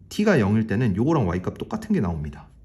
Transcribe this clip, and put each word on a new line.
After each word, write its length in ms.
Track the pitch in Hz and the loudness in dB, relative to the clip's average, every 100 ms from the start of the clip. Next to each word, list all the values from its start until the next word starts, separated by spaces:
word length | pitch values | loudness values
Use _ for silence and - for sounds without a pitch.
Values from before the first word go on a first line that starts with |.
| - | -12
T가 320 | - 208 156 | 0 2 4
영일 280 | 98 110 107 | 4 2 2
때는 280 | 101 123 92 | 0 0 2
요거랑 320 | 131 160 92 | 2 2 0
Y값 300 | 90 104 - | -2 -4 -8
똑같은 360 | - 220 - | -8 -8 -2
게 60 | 190 | 0
나옵니다. 480 | 92 80 73 - - - | 0 -4 -8 -12 -18 -18